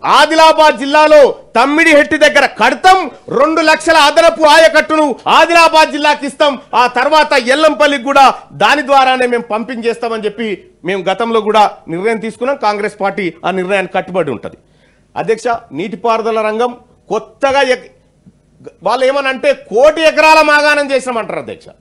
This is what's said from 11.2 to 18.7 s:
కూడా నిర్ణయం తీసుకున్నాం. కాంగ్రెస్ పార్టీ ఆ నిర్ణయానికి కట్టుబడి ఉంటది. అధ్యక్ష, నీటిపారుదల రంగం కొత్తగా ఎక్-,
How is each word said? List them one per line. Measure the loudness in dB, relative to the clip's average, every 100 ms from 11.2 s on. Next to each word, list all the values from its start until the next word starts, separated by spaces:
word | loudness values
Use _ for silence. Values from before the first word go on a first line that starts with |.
| -2 -2 0
కూడా | 2 0 -2 -12
నిర్ణయం | -6 -4 -4 -8
తీసుకున్నాం. | -8 -6 -4 -4
కాంగ్రెస్ | -4 -8 -6
పార్టీ | -6 -4 -8 -6 -6
ఆ | -6
నిర్ణయానికి | -4 -4 -4 -6
కట్టుబడి | -6 -6 -6 -8
ఉంటది. | -12 -20 _ _ _ _ _ -10
అధ్యక్ష, | -6 -4 -4 -6 -8 -12
నీటిపారుదల | -10 -6 -4 -4 -4 -4 -4
రంగం | -4 -6 -6 _ _ _
కొత్తగా | -10 -10 _ -2 0 -2
ఎక్-, | -4 -6 _ _ _ _ _ _ _ -20